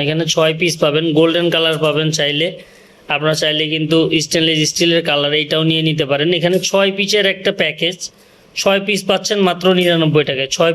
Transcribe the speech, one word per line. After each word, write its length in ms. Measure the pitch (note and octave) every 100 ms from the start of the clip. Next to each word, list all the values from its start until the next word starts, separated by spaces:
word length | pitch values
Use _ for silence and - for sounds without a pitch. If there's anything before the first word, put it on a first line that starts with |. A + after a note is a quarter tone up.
| D3
এখানে 180 | D#3+ D#3+
ছয় 200 | - D#3+ D#3+
পিস 140 | F3 D#3+
পাবেন। 220 | D#3+ D3+ E3 D3+
গোল্ডেন 300 | E3 E3+ E3+
কালার 240 | E3 E3 D3+ D3+
পাবেন, 220 | D3+ D#3 D#3
চাইলে 300 | C#3+ D3 D3 - - - - - -
আপনারা 260 | D3 D#3 D#3
চাইলে 220 | D#3 D3+ D#3
কিন্তু 240 | D#3 D3+ D#3+ D#3+ D#3
স্টেনলেস 360 | D3+ E3+ D#3+ D#3 D3+
স্টিলের 320 | - E3+ E3 E3
কালার 240 | D3 C#3+ D3+
এইটাও 240 | D3 D#3+ D#3+
নিয়ে 140 | D#3+ D#3+
নিতে 160 | D3+ C3+
পারেন। 180 | C#3+ D#3+ F3
এখানে 200 | F3 F#3 -
ছয় 200 | G3 G3 G3
পিসের 280 | G3 G#3+ G3
একটা 180 | F#3+ G3 F#3+
প্যাকেজ, 360 | D#3+ D#3 E3 F#3 - - - - - -
ছয় 260 | G3 G3 G3
পিস 160 | F#3+ -
পাচ্ছেন 280 | F#3+ F#3+ G#3 F#3
মাত্র 180 | F3 F#3 F3+
নিরানব্বই 460 | F3 E3 D#3 D3+ D3
টাকায়, 200 | C3 C3 -
ছয় 180 | E3+